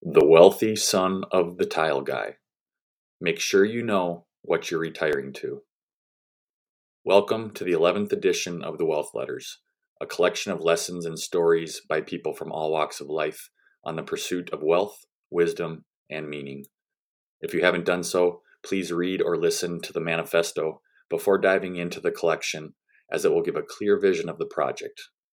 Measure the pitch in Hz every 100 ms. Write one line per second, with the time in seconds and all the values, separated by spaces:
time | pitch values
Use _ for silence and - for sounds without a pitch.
0 | 85 80 76 80 90 - 110 107 - 101
1 | 92 95 - 92 85 87 - - 80 69
2 | 69 65 52 - _ _ _ _ _ _
3 | _ _ 87 - - 98 104 117 117 101
4 | 90 85 _ _ - 85 - 82 80 78
5 | 78 73 69 67 - 69 _ _ _ _
6 | _ _ _ _ _ _ _ _ _ _
7 | - 95 101 110 110 - 90 85 85 95
8 | 104 98 95 87 - 85 - 78 82 78
9 | - 55 - 64 - - _ _ _ _
10 | - - 90 87 - 95 82 82 - 87
11 | 85 80 - 90 85 82 80 - _ 78
12 | 76 85 78 76 78 76 78 80 76 -
13 | 71 78 78 - - _ _ _ - 80
14 | 82 - - 92 87 76 76 85 104 -
15 | _ _ _ 87 85 82 82 80 _ _
16 | _ 76 76 73 69 69 69 _ _ _
17 | _ _ _ _ - - 90 90 87 90
18 | 87 92 90 87 _ _ - 98 85 87
19 | 90 95 82 85 85 - 87 85 - 87
20 | 82 82 80 85 85 - 78 - _ _
21 | _ 82 - 98 95 95 90 90 87 90
22 | 87 82 87 78 - 80 78 - _ _
23 | _ - 95 85 82 78 - - 104 101
24 | 98 87 85 82 82 - 69 - - -
25 | - _ _